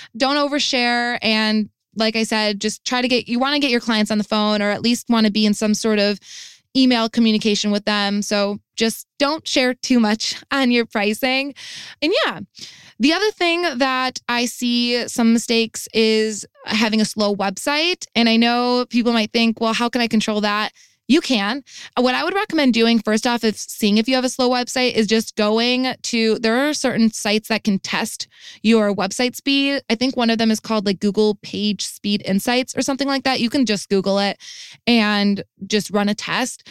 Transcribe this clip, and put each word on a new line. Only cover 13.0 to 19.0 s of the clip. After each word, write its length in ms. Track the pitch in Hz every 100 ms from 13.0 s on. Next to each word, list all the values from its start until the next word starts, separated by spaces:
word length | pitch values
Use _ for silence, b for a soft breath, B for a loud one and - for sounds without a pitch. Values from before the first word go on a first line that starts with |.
| 247
other 180 | 339 427
thing 320 | - 349 339 349 247
that 420 | 269 262 254 - -
I 180 | 240 240
see 600 | - 247 240 240 240 -
some 260 | - 226
mistakes 540 | 226 - 226 226 - -
is 500 | 214 220 220 220 208 - 571
having 360 | 539 214 226 220
a 40 |
slow 280 | 214 - 208 202
website. 720 | 202 196 - 294 339 359 - 220
And 120 | 233
I 100 | 226
know 480 | 233 240 247 247 247
people 220 | 240